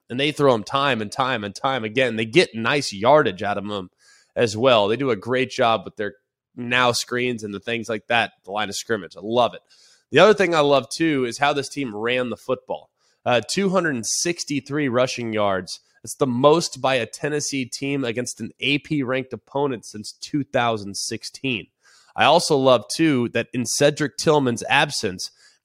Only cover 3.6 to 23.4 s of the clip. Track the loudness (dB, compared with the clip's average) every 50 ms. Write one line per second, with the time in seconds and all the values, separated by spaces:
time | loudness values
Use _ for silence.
3.6 | -4 -6 -6 -6 -8 -10 _ _ _ _ _ _ _ _ -2 0 0 0 2 2
4.6 | 4 6 6 6 4 2 0 0 0 -2 -2 -2 -2 -2 -2 -2 -2 -2 -2 0
5.6 | 2 2 2 0 -2 -6 -10 -8 -8 -8 -8 _ _ _ _ _ _ _ -14 -10
6.6 | -6 0 2 2 4 2 2 0 -4 -4 -4 -2 -2 -2 -4 -6 -8 -10 -10 -10
7.6 | -8 -6 -6 -6 -4 -6 -6 -6 -2 0 0 0 0 0 _ _ _ -8 -6 -4
8.6 | -4 -4 -6 -8 -4 -4 -4 -4 -6 -10 -16 -12 -6 -2 0 2 2 2 0 -6
9.6 | _ _ _ _ _ _ _ _ _ 0 4 6 8 8 6 6 2 2 2 2
10.6 | 4 4 4 2 2 -2 -4 -2 0 0 0 0 -2 -2 -2 0 0 0 0 0
11.6 | -4 -6 -6 -8 -8 -6 -6 -4 -2 -2 0 0 -2 -4 -6 -8 -4 -6 -6 -4
12.6 | _ -10 -10 -10 -12 _ _ _ _ _ _ _ -2 0 2 2 0 0 -2 0
13.6 | 0 0 2 0 0 0 -2 -4 -4 -4 -4 -4 -2 -4 -4 -6 -6 -6 -6 -6
14.6 | -6 -6 -4 -2 -2 0 2 2 0 0 -2 -6 -6 -4 -2 0 0 0 0 -2
15.6 | -4 -8 -12 -16 _ _ _ _ -16 -8 -4 -2 -2 0 2 4 6 6 6 4
16.6 | 2 -4 -6 -4 -2 0 0 0 -2 -4 -8 -8 -6 -4 -4 -4 -4 -4 -4 -6
17.6 | -6 -6 -8 -8 -6 -4 -4 -4 -4 -4 -4 -4 -6 -8 -8 -10 -12 -12 -10 -6
18.6 | -2 -2 -2 -2 -2 -4 -4 -2 -2 -2 -4 -4 -6 -8 -12 -14 _ _ -4 -2
19.6 | -2 -2 -4 -6 -10 -14 -16 -14 -14 -14 -16 -16 -12 -6 -6 -6 -4 _ -2 0
20.6 | 0 0 -2 -2 -6 -8 -8 -8 -8 -8 -8 -8 -10 -14 -12 -8 -6 -4 -4 -4
21.6 | -6 -10 _ _ _ _ _ _ _ _ 0 2 4 6 4 4 4 2 2 4
22.6 | 4 6 4 4 2 -2 -2 0 2 2 2 2 0 0 -2 -4